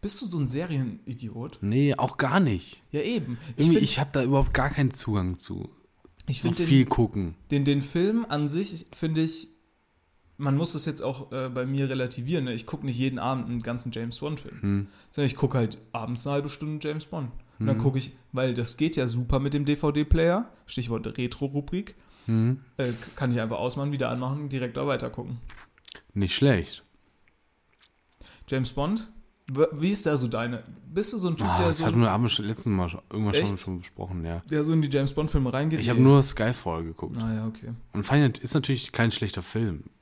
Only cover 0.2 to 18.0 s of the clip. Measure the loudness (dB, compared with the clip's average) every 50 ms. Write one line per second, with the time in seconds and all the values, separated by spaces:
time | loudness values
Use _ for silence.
0.2 | -6 -4 -2 -2 -2 0 -2 -4 -4 -2 -2 -2 -2 -2 -6 -8 -10 -12 -10 -8
1.2 | -8 -10 -8 -8 -10 -10 -10 -4 -2 2 4 4 4 4 4 2 0 -2 0 0
2.2 | 0 2 4 4 4 4 2 0 -4 -10 -20 -20 _ _ -4 -4 -2 0 -2 -2
3.2 | -2 -4 -8 -8 -8 -14 0 4 6 6 8 6 6 4 2 -2 -2 0 0 0
4.2 | 2 4 4 4 4 4 2 0 0 0 2 2 0 0 0 -2 -4 -2 0 0
5.2 | 0 -2 -4 -6 -8 -10 -8 -8 -8 -10 -14 _ _ _ _ _ _ -20 _ _
6.2 | -8 -6 -6 -2 0 0 0 2 4 6 8 6 6 6 4 2 2 2 2 -4
7.2 | -4 -4 -6 -10 -8 -2 0 2 2 2 2 2 0 -2 0 0 2 2 2 0
8.2 | 0 -2 -2 -2 0 0 -2 -2 -4 -4 -6 -10 -12 _ -10 -4 -4 -2 0 2
9.2 | 0 0 -2 -6 -8 -12 _ _ _ _ _ _ _ _ _ _ _ _ _ _
10.2 | _ _ _ -4 0 2 2 2 2 0 -2 -2 -2 -4 -4 -4 -4 -4 -4 -6
11.2 | -10 -10 -8 -6 -6 -4 -4 -4 -4 -2 0 0 0 0 0 -2 -2 -4 -4 -6
12.2 | -4 -2 0 0 0 -2 -4 -6 -6 -8 -10 -6 -4 -4 -2 0 0 0 0 -2
13.2 | -2 -2 -2 -2 -2 -4 -4 -4 -4 -4 -6 -4 -6 -6 -6 -4 -6 -6 -6 -6
14.2 | -6 -6 -6 -6 -10 -14 -12 -4 0 0 2 2 0 -4 -10 -20 -20 _ -2 0
15.2 | 0 0 2 2 0 2 2 2 0 0 -2 -8 -18 -10 -8 -8 -6 -4 -6 -6
16.2 | -4 -2 -2 0 -2 -2 -8 -8 -6 -6 -6 -4 -4 -4 -6 -6 -8 -8 -8 -6
17.2 | -6 -6 -8 -12 -16 _ _ _ 0 2 2 4 2 2 2 2